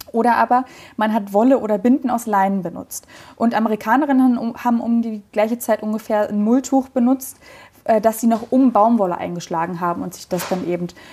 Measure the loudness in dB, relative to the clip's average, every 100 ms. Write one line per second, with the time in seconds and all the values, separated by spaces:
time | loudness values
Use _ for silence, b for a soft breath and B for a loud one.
0 | -6 0 2 2 2 2 0 B B B
1 | -2 -2 0 2 4 4 2 0 2 2
2 | 0 -4 0 0 2 0 -6 -10 -14 -16
3 | -16 B B B -2 0 0 -2 0 2
4 | 4 4 4 2 -4 -4 -2 -2 0 -2
5 | -2 -6 -6 -2 -2 -2 -2 -2 -2 -6
6 | -2 -2 0 0 2 2 2 -2 0 0
7 | 2 0 -4 -18 B B B B -2 2
8 | 2 0 0 0 0 2 4 4 4 2
9 | 0 -4 -6 -8 -6 -6 -6 -4 -4 -4
10 | -8 -12 -8 -8 -4 -6 -4 -6 -6 -12
11 | B